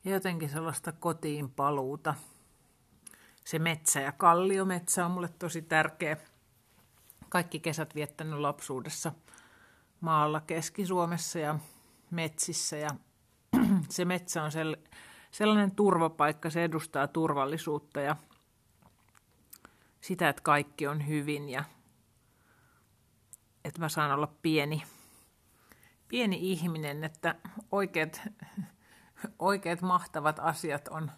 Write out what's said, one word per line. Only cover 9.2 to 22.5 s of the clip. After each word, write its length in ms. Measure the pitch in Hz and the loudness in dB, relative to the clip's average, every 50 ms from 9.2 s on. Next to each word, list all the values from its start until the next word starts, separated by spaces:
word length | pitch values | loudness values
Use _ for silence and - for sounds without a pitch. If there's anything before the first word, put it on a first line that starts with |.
| _ - - - - - - - - - - _ _ _ _ _ | _ -20 -20 -20 -20 -20 -20 -20 -20 -20 -20 _ _ _ _ _
maalla 400 | - 165 160 156 151 151 151 156 | -2 2 4 4 4 4 2 -2
Keski-Suomessa 1000 | 151 - 160 160 156 - - - 202 175 190 180 175 170 175 165 170 - - 175 | -4 -4 -4 -4 -4 -6 -6 -6 -4 0 2 0 2 0 0 -4 -4 -6 -4 -4
ja 200 | 151 147 156 151 - - - - _ - _ _ _ _ | -2 -2 -2 -4 -6 -10 -20 -20 _ -20 _ _ _ _
metsissä. 640 | 175 170 165 156 156 - - - 165 - - - - 147 | -6 -4 -4 -4 -4 -4 -4 -4 -2 -4 -4 -4 -4 -4
Ja 120 | 151 151 143 - - _ _ _ _ _ _ _ | -4 -4 -6 -6 -12 _ _ _ _ _ _ _
<clears throat> 480 | _ _ - 262 247 - 196 185 151 - | _ _ 2 4 6 6 4 4 2 0
se 160 | - - 180 | -2 -2 0
metsä 380 | 175 180 175 175 - - 170 156 | 0 0 -2 -2 -4 -4 -2 -2
on 80 | 151 | -2
sel-, 380 | 151 160 160 160 156 - - - - - - - - - - - | -2 -2 -2 -2 -4 -6 -8 -20 -20 -20 -20 -20 -20 -20 -20 -18
sellainen 400 | - - 214 214 214 208 202 196 | -4 2 4 6 6 6 6 4
turvapaikka, 760 | 196 - 208 196 180 165 165 160 160 - 151 147 156 156 - 170 | 4 4 6 6 6 6 4 2 4 4 2 2 2 0 -4 -2
se 140 | 151 170 170 | 0 2 0
edustaa 440 | 165 156 160 151 - - 143 135 143 | 2 0 -2 -4 -2 0 0 0 0
turvallisuutta 920 | - 165 160 156 147 143 160 - 151 160 - 165 151 147 - - _ 147 | 2 0 2 2 2 2 0 0 -2 -4 -2 -2 -2 -4 -4 -6 _ -4
ja 140 | 143 143 151 147 - _ - _ _ _ _ _ _ _ _ _ _ - _ _ _ _ _ - _ _ _ _ _ _ - - _ - _ _ _ _ _ _ | -2 -2 -2 -2 -4 _ -20 _ _ _ _ _ _ _ _ _ _ -20 _ _ _ _ _ -20 _ _ _ _ _ _ -20 -20 _ -20 _ _ _ _ _ _
sitä, 280 | - - 185 165 175 151 | -8 -6 -2 2 2 2
että 120 | 139 - | 2 2
kaikki 460 | - - 151 147 143 - - - 156 139 | 2 4 4 4 4 -2 -6 -4 -4 -2
on 200 | 147 151 147 147 | -2 -2 -2 0
hyvin 420 | 156 151 143 147 151 147 143 143 | -2 -2 0 0 -2 -4 -4 -6
ja 140 | 127 131 147 - - _ _ _ _ _ _ _ _ _ _ _ _ _ _ _ | -6 -6 -6 -8 -12 _ _ _ _ _ _ _ _ _ _ _ _ _ _ _